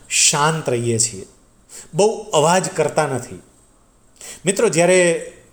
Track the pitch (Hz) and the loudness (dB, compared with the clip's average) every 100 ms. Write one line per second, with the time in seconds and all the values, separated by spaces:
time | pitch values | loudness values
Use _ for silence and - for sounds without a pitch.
0 | - - - 151 151 160 143 120 117 113 | -6 0 0 2 0 0 -2 -2 -2 0
1 | - 95 - _ _ _ _ - - 160 | -2 -4 -18 _ _ _ _ -20 -10 0
2 | 214 202 214 156 156 185 - - 147 - | 0 0 -2 2 4 2 0 -4 -2 0
3 | 151 127 - 90 - _ _ _ _ _ | -2 -4 -8 -16 -20 _ _ _ _ _
4 | _ _ - - 165 196 226 156 175 185 | _ _ -20 -6 -4 0 0 2 4 4
5 | 175 160 - - _ | 4 0 -6 -18 _